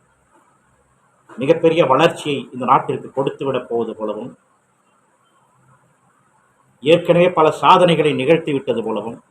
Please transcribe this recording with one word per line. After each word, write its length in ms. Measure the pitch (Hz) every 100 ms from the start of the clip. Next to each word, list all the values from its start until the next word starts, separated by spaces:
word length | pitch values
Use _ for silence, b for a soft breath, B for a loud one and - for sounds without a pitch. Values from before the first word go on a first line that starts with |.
| _ _ _ _ _ _ _ _ _ _ _ _ _ -
மிகப்பெரிய 480 | 135 160 165 160 143
வளர்ச்சியை 640 | 131 165 - 151 135 -
இந்த 120 | 123 123
நாட்டிற்கு 420 | 147 - 127 -
கொடுத்துவிடப் 640 | 135 139 - 135 127 -
போவது 260 | 117 110 104
போலவும், 420 | 107 104 131 - _ _ _ _ _ _ _ _ _ _ _ _ _ _ _ _ _ _ _ _ _ _ _ _
ஏற்கனவே 480 | 135 170 175 170 180
பல 220 | 175 156
சாதனைகளை 600 | - 143 180 175 156 151
நிகழ்த்திவிட்டது 720 | 131 131 160 160 135 131 113
போலவும், 400 | 107 107 113 - _